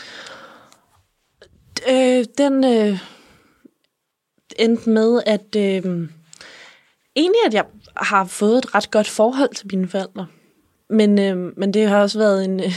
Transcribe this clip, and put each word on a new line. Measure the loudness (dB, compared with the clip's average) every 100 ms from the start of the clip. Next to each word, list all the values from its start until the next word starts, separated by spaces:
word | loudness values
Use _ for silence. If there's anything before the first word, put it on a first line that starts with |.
| -20 -20 -20 -20 -20 -20 _ _ _ _ _ _ _ _ -20 _ _ -6 0
Øh, | 2 2 2 0 0
den, | 0 2
øh, | 2 2 2 -2 -8 -20 _ _ _ _ _ _ _ _ _ _ _ _ _ -2
endte | 0 0 0
med, | 2 2 2 0
at, | -2 -2 -2
øh, | -2 -2 -4 -6 -8 -14 _ -20 -20 -20 -20 -20 _ _ _ -2
egentlig, | 2 2 2
at |
jeg | 0 -4 -10 _ -10
har | -2 -2 -2
fået | -2 2 2
et | 0 -2
ret | 0
godt | -2 -2
forhold | 0 0 2 -2 -4
til | -8
mine | -6 -4
forældre. | -6 -8 -12 -16 _ _ _ _ _ -2
Men, | 2 4 2
øh, | 0 -2 -6 -6
men | -2
det | 0 2
har | 2
også | 2 2
været | 2 2 -2
en, | -4 -4